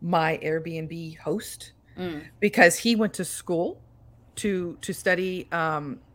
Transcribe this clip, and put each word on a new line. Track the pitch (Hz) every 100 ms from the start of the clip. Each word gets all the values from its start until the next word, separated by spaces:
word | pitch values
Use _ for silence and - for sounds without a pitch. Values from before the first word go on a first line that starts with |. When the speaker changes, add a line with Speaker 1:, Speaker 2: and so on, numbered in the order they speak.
Speaker 1:
my | 175 175 156 160
Airbnb | 156 160 160 165 160 165 165 160
host | - 196 - - - - _ -
Speaker 2:
Mm. | 180 151 160 -
Speaker 1:
because | 208 - 175 170
he | 233 226
went | 214 -
to | 175
school | - - 165 185 392 - - - - - -
to, | 214 185 175 -
to | -
study, | 190 - 180 185 185 -
um, | 170 160 151 147 127 -